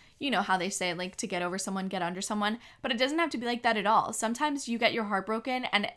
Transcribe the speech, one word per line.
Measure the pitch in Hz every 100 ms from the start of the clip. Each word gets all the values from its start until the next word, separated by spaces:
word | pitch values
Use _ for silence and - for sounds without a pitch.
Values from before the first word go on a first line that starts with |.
| - _
You | 277
know | 190
how | 202 190
they | 180
say, | - 180
like, | 170 185 -
to | 196
get | 180
over | 175 190
someone, | 202 190 190
get | 190
under | 175 185
someone, | 196 214 208 226 - -
but | 254
it | 240
doesn't | 262 320
have | 320
to | 240
be | 240
like | 240
that | 240 220
at | 196
all. | 214 -
Sometimes | 226 220 233 302 277 240
you | 233
get | 233
your | 233 208
heart | 196 196
broken, | 220 262 254 254
and | 202 202